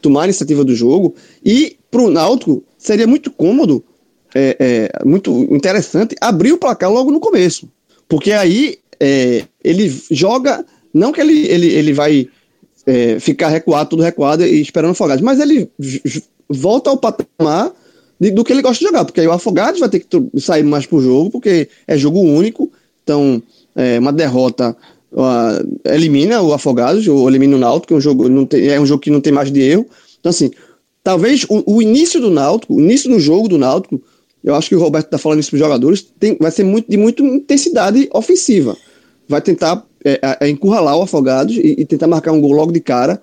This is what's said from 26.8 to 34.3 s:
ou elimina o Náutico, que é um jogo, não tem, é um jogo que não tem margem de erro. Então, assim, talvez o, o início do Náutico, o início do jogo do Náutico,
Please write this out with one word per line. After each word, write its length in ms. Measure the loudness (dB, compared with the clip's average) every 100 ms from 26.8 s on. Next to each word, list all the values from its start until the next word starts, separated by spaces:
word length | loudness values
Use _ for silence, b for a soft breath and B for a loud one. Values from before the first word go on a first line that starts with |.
| 0 0 2
ou 200 | 2 4
elimina 260 | 4 4 2
o 40 |
Náutico, 280 | 2 -2 0
que 60 |
é 40 | 0
um 40 |
jogo, 260 | 2 0 2
não 180 | 2 2
tem, 220 | 0 2
é 120 | 2
um 60 | 2
jogo 160 | 0
que 80 | 0
não 120 | 0
tem 100 | 2
margem 220 | 0 0
de 80 | 0
erro. 240 | 2 2 -2 b b b
Então, 100 | -4
assim, 220 | 0 -2 b b b b _
talvez 440 | -2 0 2 0 0
o, 260 | -2 0 2
o 40 |
início 380 | 2 2 2 0
do 100 | 0
Náutico, 440 | 0 0 -2 -2
o 80 | 0
início 280 | 2 2 2
do 100 | 0
jogo 280 | 2 2 2
do 100 | 0
Náutico, 440 | 0 -2 -4 -10 b b b